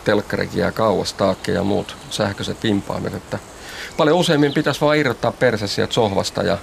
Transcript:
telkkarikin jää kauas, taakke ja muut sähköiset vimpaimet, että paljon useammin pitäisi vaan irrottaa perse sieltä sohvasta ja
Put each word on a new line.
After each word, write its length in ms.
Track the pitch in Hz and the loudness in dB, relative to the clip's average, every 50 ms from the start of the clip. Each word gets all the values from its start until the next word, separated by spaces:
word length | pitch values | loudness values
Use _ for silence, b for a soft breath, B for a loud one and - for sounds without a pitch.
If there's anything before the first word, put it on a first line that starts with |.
| - | 0
telkkarikin 560 | 107 104 104 - - 104 101 98 95 - - | 2 2 2 0 -2 -4 -4 -4 -2 -2 0
jää 120 | 90 92 | 0 0
kauas, 400 | - - 113 110 92 90 90 - | 0 2 2 2 2 2 0 -2
taakke 400 | - - 101 95 95 - - - | -2 0 2 2 2 0 -2 -2
ja 100 | 92 92 | -2 0
muut 340 | 95 98 101 101 101 - - - - - | 0 0 0 -2 -2 -4 -12 -16 -12 -8
sähköiset 520 | - - 107 101 101 - - 98 95 - | -4 -2 -2 -2 -2 -4 -6 -8 -6 -2
vimpaimet, 520 | - 113 101 98 98 - 98 95 95 98 98 | 0 0 0 0 0 -4 -6 -4 -6 -6 -6
että 240 | 95 - - 101 95 - - B B B B B B B B B - | -8 -8 -8 -8 -10 -10 -12 B B B B B B B B B 2
paljon 180 | 160 147 160 180 | 4 4 4 4
useammin 360 | 165 170 156 143 147 143 - | 4 4 4 4 4 4 2
pitäisi 260 | 156 147 147 139 - | 2 0 0 0 2
vaan 160 | 151 147 151 | 2 2 4
irrottaa 360 | 151 143 127 113 - - 117 | 4 2 0 0 0 -2 -2
perse 340 | - - 131 123 110 101 104 | 0 2 2 2 2 0 -2
sieltä 260 | 98 - 110 101 - | -4 -2 -2 -2 0
sohvasta 500 | - 127 113 101 95 95 90 - - - | 2 2 2 2 2 0 0 0 -2 -2
ja 160 | 95 92 95 101 | 0 0 0 -2